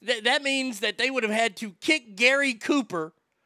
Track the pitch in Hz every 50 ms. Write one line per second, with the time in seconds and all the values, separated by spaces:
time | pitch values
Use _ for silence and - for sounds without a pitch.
0 | - 202 247 226 214 233 262 294 277 277 269 269 262 262 233 196 214 214 208 -
1 | 233 262 269 254 220 214 208 220 226 226 - - 226 214 180 _ - - 311 311
2 | 240 226 202 185 240 247 269 277 285 269 247 214 - - 285 285 240 - - 170
3 | 156 160 _ _ _ _ _ _ _